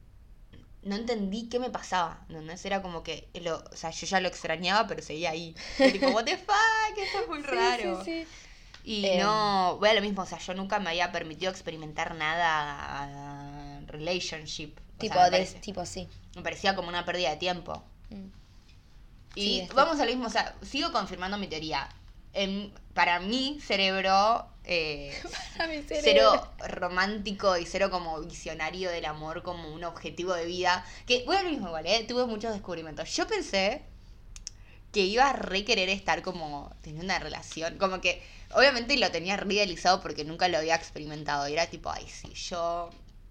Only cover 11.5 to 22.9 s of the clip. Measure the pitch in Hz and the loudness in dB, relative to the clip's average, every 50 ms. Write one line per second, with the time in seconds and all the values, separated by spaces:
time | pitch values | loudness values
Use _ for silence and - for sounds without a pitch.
11.5 | 190 - - 170 160 160 156 156 151 156 165 175 170 160 151 156 165 170 170 165 | -4 -4 -8 -10 -10 -8 -10 -8 -6 -4 -4 -4 -4 -2 -2 0 2 2 2 2
12.5 | 156 156 147 147 143 147 147 143 139 139 143 143 143 139 143 143 143 143 143 143 | 2 2 0 -2 -6 -8 -8 -8 -6 -8 -8 -8 -10 -12 -12 -12 -12 -12 -12 -12
13.5 | 143 143 143 143 143 143 147 - - 151 151 170 185 180 175 - 165 156 156 151 | -12 -12 -12 -12 -12 -14 -14 -12 -10 -6 -4 -2 -2 -2 -2 -6 -8 -8 -10 -10
14.5 | - - 156 151 - - - - - - - - - 180 180 180 180 185 185 - | -10 -10 -10 -12 -14 -16 -18 -18 -10 -6 -2 2 6 8 8 8 8 6 2 0
15.5 | - - - 208 190 180 175 - - 185 175 - - - - - - 180 165 170 | -4 -10 -10 -8 -8 -6 -8 -8 -8 -10 -10 -12 -14 -18 -18 -16 -14 -8 -6 -6
16.5 | 165 - - 196 190 185 175 170 175 175 170 175 165 175 180 160 151 151 175 180 | -4 0 2 2 2 2 0 -2 -2 -2 -2 0 0 2 2 0 0 0 0 -2
17.5 | 180 170 - - 78 - - - - - - - 214 196 190 190 - - - - | -2 -2 -4 -8 -10 -10 -12 -16 -20 -20 -16 -14 -14 -14 -14 -14 -16 -20 -20 -20
18.5 | - - - - - - - - - - - - - - - - - 202 202 214 | -20 -20 -20 -20 -20 -20 -20 -20 -20 -20 -20 -20 -20 -20 -20 -12 -6 -2 0 2
19.5 | 240 233 180 170 226 269 285 330 320 294 262 233 254 254 247 220 196 220 180 - | 2 0 -2 2 6 6 6 6 6 4 2 2 2 0 -2 0 0 0 0 0
20.5 | - - - - - 277 339 330 262 226 190 - 185 175 180 190 202 202 196 165 | -4 -12 -10 -6 -4 -2 0 0 0 0 -2 -2 -4 -6 -4 -4 -4 -4 -4 -4
21.5 | 156 156 160 156 147 139 135 - - - - - - - - - - 190 196 190 | -6 -6 -4 -2 -2 -2 -4 -4 -10 -16 -20 -20 -20 -20 -18 -6 -4 -2 -2 0
22.5 | 196 202 208 202 - - - - | -2 -4 -6 -8 -12 -18 -20 -4